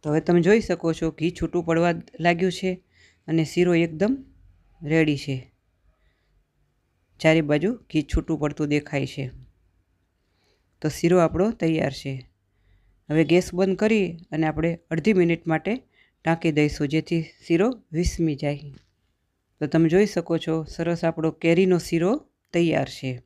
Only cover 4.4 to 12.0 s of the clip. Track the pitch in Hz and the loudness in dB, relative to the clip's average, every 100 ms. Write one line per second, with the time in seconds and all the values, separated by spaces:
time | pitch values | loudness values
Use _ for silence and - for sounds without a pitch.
4.4 | - _ _ _ 151 160 156 143 143 135 | -20 _ _ _ 0 2 2 0 -4 -8
5.4 | 123 _ _ _ _ _ _ _ _ _ | -8 _ _ _ _ _ _ _ _ _
6.4 | _ _ _ _ _ _ _ _ 160 160 | _ _ _ _ _ _ _ _ 2 2
7.4 | 151 147 175 240 _ 156 143 - - 156 | 2 0 0 -4 _ -4 -2 -4 -2 -4
8.4 | 147 147 147 147 147 143 135 - 135 - | -4 -4 -2 -2 -2 -6 -6 -8 -10 -12
9.4 | 127 _ _ _ _ _ _ _ _ _ | -20 _ _ _ _ _ _ _ _ _
10.4 | _ _ _ _ 156 - 170 180 165 170 | _ _ _ _ -6 -2 2 4 2 2
11.4 | 202 233 165 160 143 135 | -2 0 -2 0 -2 -6